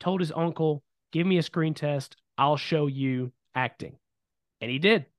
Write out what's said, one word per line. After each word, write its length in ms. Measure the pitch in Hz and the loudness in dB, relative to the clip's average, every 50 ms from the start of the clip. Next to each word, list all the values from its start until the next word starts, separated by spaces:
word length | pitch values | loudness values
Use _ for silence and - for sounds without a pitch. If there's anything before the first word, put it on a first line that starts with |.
told 200 | - 180 190 185 | -4 -2 0 0
his 120 | 180 151 | -2 -2
uncle, 500 | 156 160 165 170 156 - 160 156 151 139 - _ _ _ _ _ | 0 -2 -2 -2 0 0 0 0 0 0 -6 _ _ _ _ _
"Give 140 | - 160 175 | -2 0 2
me 120 | 190 185 170 | 2 2 2
a 40 | |
screen 320 | 156 - - 170 160 160 151 | 2 0 -2 0 0 0 -2
test. 420 | - 151 147 143 139 - - - _ _ _ _ - | -2 -4 -2 -2 -4 -6 -8 -16 _ _ _ _ 2
I'll 180 | 139 147 151 | 2 2 2
show 300 | 143 - - 165 151 147 | 0 0 -2 0 0 0
you 460 | 143 131 135 135 131 127 127 127 123 - _ _ _ - | 0 -2 -2 -2 -2 0 -2 -4 -6 -8 _ _ _ -4
acting." 420 | 131 127 117 - - - 69 67 _ _ _ _ _ _ _ _ _ _ _ _ _ | -4 -4 -4 -6 -10 -14 -14 -14 _ _ _ _ _ _ _ _ _ _ _ _ _
And 100 | 113 117 | -8 -6
he 80 | 127 139 | -4 2
did. 280 | 170 208 226 180 135 - _ | 4 4 4 4 0 -6 _